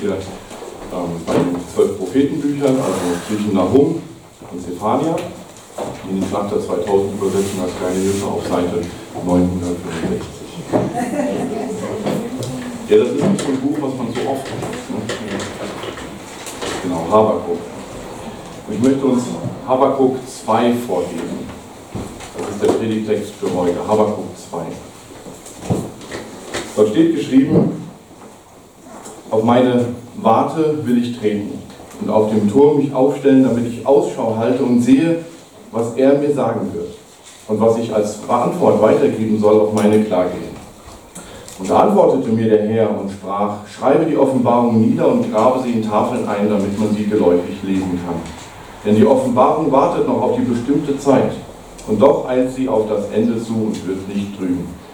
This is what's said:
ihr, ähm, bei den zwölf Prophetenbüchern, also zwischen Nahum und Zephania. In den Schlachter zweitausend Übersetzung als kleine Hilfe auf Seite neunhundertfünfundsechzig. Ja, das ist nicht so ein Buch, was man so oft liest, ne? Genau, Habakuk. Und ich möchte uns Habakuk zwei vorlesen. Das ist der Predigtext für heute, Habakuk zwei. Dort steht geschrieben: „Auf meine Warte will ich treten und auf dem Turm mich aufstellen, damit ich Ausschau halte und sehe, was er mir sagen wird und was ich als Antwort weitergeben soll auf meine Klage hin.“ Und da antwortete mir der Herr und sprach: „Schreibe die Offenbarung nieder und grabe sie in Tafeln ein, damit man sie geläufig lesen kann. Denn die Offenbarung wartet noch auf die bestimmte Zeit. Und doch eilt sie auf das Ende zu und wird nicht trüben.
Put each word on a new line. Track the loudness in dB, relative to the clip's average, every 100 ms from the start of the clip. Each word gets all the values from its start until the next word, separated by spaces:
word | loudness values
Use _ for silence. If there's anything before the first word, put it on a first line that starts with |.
ihr, | -4
ähm, | -4 -6 -12 -14 -16 -14 -14 -10 -6 -6 -6
bei | -2
den | 0 0 -4 -4
zwölf | 0 0 0
Prophetenbüchern, | -2 2 2 0 -2 0 2 2
also | 0 -2 -2 -4 -4
zwischen | -2 0
Nahum | 0 4 4 4 0 -8 -18 -20 -20 -16
und | -12
Zephania. | -10 -6 -2 0 0 -2 -6 -12 -18 -20 -16 -12 -10 -10 -6
In | -4
den | -2
Schlachter | -4 -2 -2
zweitausend | -2 -4 0 2 2 -2
Übersetzung | -2 0 -2 -2
als | -4 -4
kleine | -2 -2
Hilfe | 0 -2 -2
auf | -4
Seite | -2 -2 0 -2 -4 -10 -14 -8
neunhundertfünfundsechzig. | 0 2 2 0 -4 -6 -6 -6 -4 -4 -6 -14 -14 -12 -4 -2 -2 -4 -4 -2 -2 -2 -4 -6 -6 -6 -6 -6 -4 -4 -4 -6 -8 -8 -10 -8 2
Ja, | 4
das | 4
ist | 2
nicht | 0 0
so | 0
ein | -2
Buch, | -2 -2
was | -4 -4
man | -6
so | -4 -4
oft | -4
liest, | -6 -8 -8 -8 -8
ne? | -8 -6 -8 -6 -8 -8 -10 -10 -10 -10 -12 -12 -14 -16 -14 -14 -10 -8 -6
Genau, | -4 -4 2
Habakuk. | 4 4 0 -4 -6 -8 -14 -14 -14 -14 -14 -14 -14 -16 -14 -8
Und |
ich | 0
möchte | 2 4
uns | 2 2 -2 -6 -8 -6 -2
Habakuk | 2 2 4 2 2 -6
zwei | -8 0 2 2 0 -2
vorlesen. | -4 -4 -6 -8 -8 -10 -14 -16 -18 -14 -12 -10 -14 -14 -10
Das | -8
ist | -2
der | 0
Predigtext | 2 0 -2 0 -2 -4
für | -6 -4
heute, | -2 -2 -2 0
Habakuk | 0 0 -2 -8 -12
zwei. | -12 -10 -10 -12 -16 -20 -20 -20 -20 -18 -20 -10 -4 -4 -4 -12 -14 -14 -14 -16 -12 -10 -4 2
Dort | 2
steht | 4 2 2
geschrieben: | 2 4 6 4 2 -2 -12 -18 -20 -20 -20 -20 -20 -20 -20 -20 -20 -18 -18 -16 -4
„Auf | 0
meine | 4 4 4 2 0 -4 -12 -2
Warte | 2 4 2 0 0 0 2
will | 2
ich | 2 -2
treten | -2 -2 -4 -10 -14 -18 -16 -8
und | 0
auf | 2 4
dem | 2 4
Turm | 6 6 6
mich | 2
aufstellen, | 2 2 4 6 6
damit | 6 2 -2
ich | -2
Ausschau | 2 4 4 -2 -2 0
halte | 0 2
und | 2 4
sehe, | 6 6 6 0 -4 -16 -20 -20 -8
was | -4 -2 2
er | 4 4
mir | 2
sagen | 0 0 -2 -4
wird | -6 -8 -12 -20 -20 -20 -14 -4
und | 2
was | 4 2
ich | 0
als | 0 0 -4 -2
Antwort | 0 0 2 2 4
weitergeben | 4 4 2 2 0 2
soll | 4 4
auf | 4
meine | 2 4 4
Klage | 2 0 0
hin.“ | -4 -10 -14 -18 -20 -20 -20 -20 -18 -18 -18 -16 -8
Und | 0
da | 4
antwortete | 4 6 6 4 2
mir | 2 4
der | 4 4
Herr | 2 2
und | 0 -6
sprach: | -8 -6 -2 -2 -4 -10
„Schreibe | -2 4 4 4
die | 2
Offenbarung | 4 4 4 4 4 4
nieder | 4 4 4
und | 2 2
grabe | 2 4 2
sie | 0
in | -2
Tafeln | 0 0 0 -2 -2
ein, | 0 0
damit | 0 0 0
man | 0
sie | 0 0
geläufig | 4 4 4 0 -6
lesen | -2 -2 -2 -4 -4
kann. | -8 -8 -14 -16 -18 -18 -6
Denn | 2 6
die | 6
Offenbarung | 4 2 4 4 4 2
wartet | 2 2 2 0
noch | 0
auf | 0
die | 0
bestimmte | 0 0 0 0 0 -2
Zeit. | 4 4 2 -4 -12 -18 -20 -10 -2
Und | 4
doch | 6 4 0
eilt | 0 0
sie | -2 0
auf | 0 0
das | -2 -2 0
Ende | 2 0
zu | -2
und | -2 -2 -2 -4
wird | -6 -4
nicht | -4 -4 -4
trüben. | -4 -4 -6 -12 -18